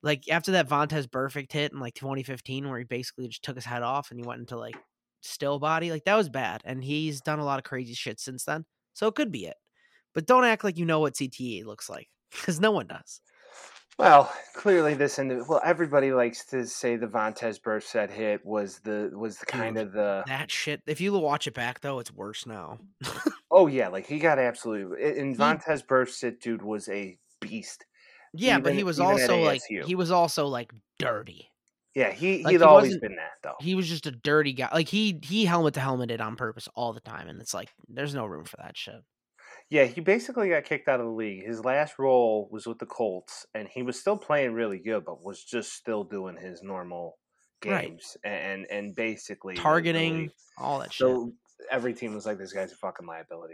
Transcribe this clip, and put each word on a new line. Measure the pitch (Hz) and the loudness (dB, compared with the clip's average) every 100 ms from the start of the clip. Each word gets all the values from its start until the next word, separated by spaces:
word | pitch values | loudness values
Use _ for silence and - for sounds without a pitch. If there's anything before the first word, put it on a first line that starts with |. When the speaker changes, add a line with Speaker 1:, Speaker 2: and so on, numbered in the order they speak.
Speaker 1:
like, | 147 147 - | 0 -2 0
after | 165 165 | -2 2
that | 185 143 | 2 4
Vontaze | 143 147 156 131 | 2 2 0 -4
Burfict | 131 135 143 131 | -4 -4 -6 -6
hit | 151 147 | -4 -4
in, | 139 | -4
like, | 123 - | -10 -10
twenty | 135 135 | -8 -6
fifteen, | 127 131 - 135 139 | -6 -10 -8 -8 -6
where | 127 | -8
he | 120 | -6
basically | 123 127 - 127 | -8 -8 -10 -12
just | 107 | -10
took | - 127 | -12 -12
his | 120 | -8
head | 120 | -6
off | 120 135 143 | -2 -4 -6
and | 120 | -12
he | 120 | -10
went | 120 | -10
into, | 120 123 | -10 -12
like, | 113 117 _ _ _ _ | -12 -14 _ _ _ _
still | - - 143 143 | -14 -6 -2 -2
body, | 147 160 170 | 0 0 -2
like, | 160 190 | -4 2
that | 208 | 4
was | 180 | 2
bad. | 127 113 104 | -2 -4 -6
And | - 131 | -8 -8
he's | 131 147 156 139 | -4 -2 -2 -4
done | 139 151 | -4 -2
a | 147 | -2
lot | 135 | -4
of | - | -4
crazy | 131 123 | -8 -8
shit | 120 - - | -8 -10 -8
since | - 127 - | -10 -10 -6
then. | 151 160 _ _ | -6 -8 _ _
So | - 214 | -2 -2
it | 220 | 0
could | 285 | -2
be | 135 85 | -4 -8
it. | - _ _ _ _ _ | -12 _ _ _ _ _
But | - 160 | -6 4
don't | 254 247 | 6 8
act | 220 | 4
like | 208 165 | 0 -2
you | 170 | 2
know | 160 | 2
what | 151 - | 2 0
C | 131 | -6
T | - 127 101 | -6 -8 -6
E | 110 | -10
looks | 104 - | -14 -12
like, | 76 - _ | -14 -16 _
<laughs> | _ | _
'cause | - - 160 | -10 -4 2
no | 214 | 2
one | 202 120 | 2 -2
does. | - - - _ _ - - - - _ - | -10 -16 -20 _ _ -20 -20 -20 -20 _ 4
Speaker 2:
Well, | 185 147 135 - - - | 10 10 10 0 -12 -2
clearly | 208 180 151 143 | 4 6 6 4
this | 143 143 | 0 0
indiv-, | 135 127 127 | -2 -4 0
well, | 156 | 2
everybody | 160 165 165 143 135 | 4 2 4 4 4
likes | 131 120 117 - | 4 2 0 -6
to | 131 117 | -4 -4
say | - 127 117 | -4 -2 -2
the | 113 | -2
Vontaze | 110 107 107 117 104 | -2 -2 -2 -6 -6
Burfict | - 107 - - 87 | -4 -4 -2 -2 -2
hit | 104 110 104 95 | -2 -2 -2 -2
was | 104 98 - | -4 -4 -8
the, | 107 107 104 | -6 -4 -4
was | 101 110 98 | -6 -8 -8
the | - | -8
kind | 131 113 110 | -4 -4 -4
Speaker 1:
Dude, | 104 | -6
Speaker 2:
of | |
the | 101 104 98 110 | -2 0 0 -4
Speaker 1:
that | 131 151 | -6 -6
shit, | - - 147 - | -6 -4 -6 -6
if | 151 | -2
you | 185 | 0
watch | 202 156 147 - | 2 2 0 -2
it | |
back, | 127 123 127 | -4 -6 -6
though, | 143 135 | -6 -6
it's | 117 | -8
worse | - 98 110 - | -12 -12 -10 -12
now. | 107 82 117 - _ | -12 -12 -14 -20 _
<laughs> | - - - - _ | -12 -2 -4 -4 _
Speaker 2:
Oh, | 180 175 | 8 8
yeah, | 131 101 | 4 0
like, | 92 - | -2 -6
he | 151 | 0
got | 160 143 | 2 4
absolutely, | 123 117 120 107 98 78 | 2 0 -6 -6 -6 -2
a, | 139 135 | -2 0
and | 139 120 | -4 2
Speaker 1:
He | |
Speaker 2:
Vontaze | 147 156 160 147 - | 2 2 0 -2 2
Burfict, | 131 127 - 127 117 | 2 2 -2 -6 -6
dude, | 120 113 | -6 -6
was | 101 107 101 | -4 -8 -6
a | 101 98 92 _ _ | -8 -8 -14 _ _
beast, | 104 110 98 - - _ _ - - | -12 -10 -12 -16 -20 _ _ -20 -20
Speaker 1:
Yeah, | 160 247 196 | -2 2 4
but | 131 | 4
Speaker 2:
even, | 196 | 0
Speaker 1:
he | 196 | 0
was | 156 | 2
Speaker 2:
even | 180 | 4
at | 208 - | 4 4
Speaker 1:
also, | 180 | 6
like, | 160 139 | 4 2
Speaker 2:
A | - | -2
S | |
U. | 101 82 | -8 -4
Speaker 1:
he | 180 | -2
was | 170 | 2
also, | 180 170 - 143 | 4 4 2 -2
like, | 127 120 113 _ _ | -2 -8 -16 _ _
dirty. | 135 110 - 85 - _ _ _ _ | -4 -2 -6 -18 -20 _ _ _ _
Speaker 2:
Yeah, | - 113 | 0 0
he, | 113 175 190 160 | 2 0 2 4
Speaker 1:
Like, | |
Speaker 2:
he'd | 175 | 8
Speaker 1:
he | |
Speaker 2:
always | 165 151 135 | 12 12 10
Speaker 1:
wasn't, | 185 | 2
Speaker 2:
been | 117 87 | -4 -8
that, | 80 - | -12 -12
though. | 71 - | -12 -8
Speaker 1:
he | 156 185 | -2 0
was | 175 | 0
just | 165 156 | -4 -6
a | |
dirty | 127 147 147 147 | -6 2 4 4
guy. | 135 127 | 0 0
Like, | 160 160 | 0 2
he, | 208 214 165 | 2 0 -2
he | 139 202 | -2 2
helmet | 202 170 156 | 4 4 2
to | 143 | 2
helmeted | 135 131 120 113 | -2 -2 -2 -4
on | 110 113 | -6 -6
purpose | 120 110 - - | -8 -8 -14 -8
all | 120 | -6
the | 113 | -8
time, | - 113 - | -14 -14 -14
and | - | -14
it's | 110 | -10
like, | 95 - _ - | -10 -10 _ -18
there's | 120 143 139 | -8 -6 -6
no | 110 | -6
room | 78 80 | -8 -12
for | - | -16
that | - - | -16 -14
shit. | - 110 127 _ _ _ - - _ | -14 -16 _ _ _ _ -20 -20 _
Speaker 2:
Yeah, | 151 | 4
he | 127 120 | 4 4
basically | 165 214 233 247 202 | 2 2 0 -2 2
got | 165 | 0
kicked | 143 147 - | 0 -4 0
out | 131 | 0
of | 117 | 0
the | |
league. | 113 110 95 98 | -4 -6 -6 -8
His | 113 117 | -4 0
last | 135 151 - | 0 0 0
role | 135 127 120 107 101 | 4 6 4 2 -2
was | 107 117 | -10 -10
with | 113 | -10
the | 113 | -12
Colts, | - 113 92 - - - | -4 -4 -4 -10 -20 -12
and | 110 104 | -12 -10
he | 127 | -8
was | 123 123 | -6 -4
still | - 208 | -2 -2
playing | - 147 131 | 0 0 0
really | 113 113 95 | 0 -4 -4
good, | 95 110 | -4 -4
but | 87 85 | -4 -12
was | 90 98 | -14 -16
just | - 123 104 | -8 -8 -8
still | - - 110 95 | -12 -6 -6 -4
doing | 104 92 82 | -8 -10 -12
his | 92 87 | -14 -14
normal | 98 95 90 87 85 80 _ _ _ _ 208 | -10 -10 -10 -10 -12 -14 _ _ _ _ -4
Speaker 1:
Right. | 196 - | -2 -4
Speaker 2:
games | 165 - - | -10 -20 -12
a, | 202 | -8
and, | 202 76 95 95 | -6 -6 -8 -8
and | 101 101 98 | -8 -8 -6
basically | 113 104 - 101 98 87 | -6 -6 -12 -14 -10 -2
the, | |
the | |
Speaker 1:
Targeting, | 151 160 165 165 165 160 | 2 2 2 0 0 -2
Speaker 2:
league. | 156 _ _ - | -6 _ _ -10
Speaker 1:
all | 131 139 | -4 -4
that | 123 | -6
shit. | - 131 | 0 2
Speaker 2:
So | 127 120 117 _ _ - | 2 -2 -10 _ _ -6
every | 131 123 | -4 -4
team | 120 117 107 | -6 -8 -8
was | 104 | -8
like, | 101 | -8
"This | 95 | -8
guy's | 98 92 | -8 -8
a | - | -8
fucking | 95 - 87 | -12 -10 -14
liability. | 82 80 85 82 | -16 -14 -16 -16